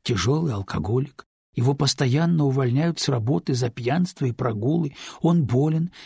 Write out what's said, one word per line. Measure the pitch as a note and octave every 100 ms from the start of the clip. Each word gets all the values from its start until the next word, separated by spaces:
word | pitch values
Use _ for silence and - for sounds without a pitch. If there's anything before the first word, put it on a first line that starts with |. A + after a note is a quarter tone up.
тяжёлый | - G2+ G#2 D#3 D#3+
алкоголик. | G2+ G2 D#2 E2+ B2+ C#3 - - _ _
Его | - B2
постоянно | C#3 C#3+ - C3 C#3+ E3+ E3
увольняют | C#3 C3+ B2+ C3 E3+ D#3
с | -
работы | B2 A2 E3+ -
за | B2 B2
пьянство | - A#2 E3+ F3+ -
и | C3
прогулы. | A#2+ B2+ G#2 B2 E3+ D3 - - -
Он | E3 F3
болен, | A2 B2 D#3 D#3+ F3 -